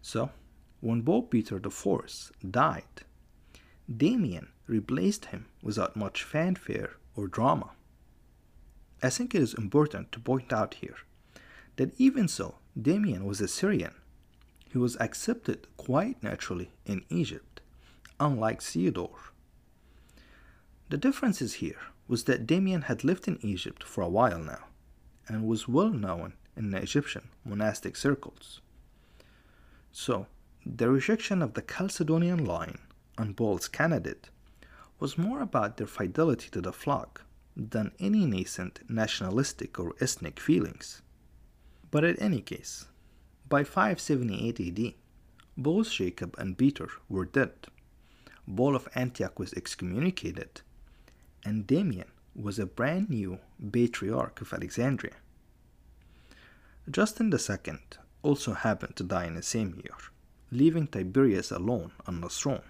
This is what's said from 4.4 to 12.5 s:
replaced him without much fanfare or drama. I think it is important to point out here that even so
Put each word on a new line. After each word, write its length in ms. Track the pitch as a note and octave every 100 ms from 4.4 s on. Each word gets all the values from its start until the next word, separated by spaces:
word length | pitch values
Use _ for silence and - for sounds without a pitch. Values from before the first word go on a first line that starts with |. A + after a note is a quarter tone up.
| - _ -
replaced 580 | A2+ G#2+ C3+ F#3+ G#3 -
him 220 | - G#2 -
without 320 | - G#2 G2 -
much 260 | G2 -
fanfare 680 | - D3 E3+ F#3 - - - - - -
or 100 | G2+
drama. 460 | - A#2+ D3+ - - - - - - - _ _ - - - - -
I 80 | C3
think 240 | - B3
it 80 | G3
is 140 | B2 -
important 560 | G#2 C#3+ D3 G2 -
to 80 | -
point 340 | A#2 C3 B2+
out 220 | A2 G#2 -
here 220 | - - - - _ - - - - -
that 220 | C3+ -
even 280 | C4 C4 F#3+
so 300 | - F2